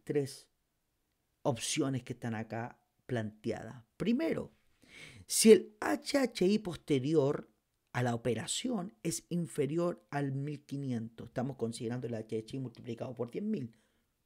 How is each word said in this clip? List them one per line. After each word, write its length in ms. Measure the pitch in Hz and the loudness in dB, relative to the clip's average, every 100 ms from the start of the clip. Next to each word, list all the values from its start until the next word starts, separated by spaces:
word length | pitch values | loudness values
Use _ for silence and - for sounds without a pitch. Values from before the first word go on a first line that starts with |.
tres 440 | - 147 135 - - _ _ _ _ _ _ _ _ _ | -2 0 0 -6 -20 _ _ _ _ _ _ _ _ _
opciones 600 | 147 117 - - 139 131 | -2 -2 -2 0 0 0
que 100 | - | -4
están 220 | 127 120 | -8 -4
acá 440 | 110 113 113 120 - _ _ - | -4 -4 -6 -8 -12 _ _ -6
planteadas. 760 | 123 107 - - 107 110 127 - - | -4 -4 -6 -6 -4 -8 -14 -18 -6
Primero, 560 | 175 247 320 - - _ _ _ - - - - - | 0 0 0 -4 -6 _ _ _ -20 -20 -20 -18 -4
si 260 | - 226 | 6 10
el 240 | - - - | 10 8 -6
H 380 | - 302 - 285 | -2 -2 0 0
H 280 | 254 - 185 | 0 2 2
I 120 | 208 | 2
posterior 920 | 185 151 - 139 131 160 139 - - _ _ _ _ | 0 -8 0 2 4 4 4 0 -6 _ _ _ _
a 100 | 123 | -2
la 120 | 123 | 0
operación 800 | 117 131 110 175 - 254 233 180 - | 0 0 -2 -2 -4 -2 -4 -6 -6
es 220 | 170 165 - | -6 -6 -4
inferior 800 | 175 165 - 139 165 175 - - | -4 -4 -2 0 0 0 -2 -6
al 220 | 143 143 | -4 -2
mil 320 | 135 143 143 | -2 -4 -8
quinientos, 640 | - 139 139 120 113 - 113 | -8 -6 -4 -4 -6 -12 -10
estamos 280 | - 127 131 | -4 -4 -4
considerando 500 | 113 113 113 123 123 | -4 -4 -4 -4 -4
el 80 | |
H 240 | 113 110 113 | -6 -6 -6
H 180 | 110 131 | -6 -8
I 40 | |
multiplicado 540 | 127 - 117 113 131 | -8 -10 -12 -8 -8
por 160 | 123 120 | -6 -6
diez 140 | 180 | -6
mil, 320 | 208 208 120 - _ _ _ _ | -4 -4 -6 -12 _ _ _ _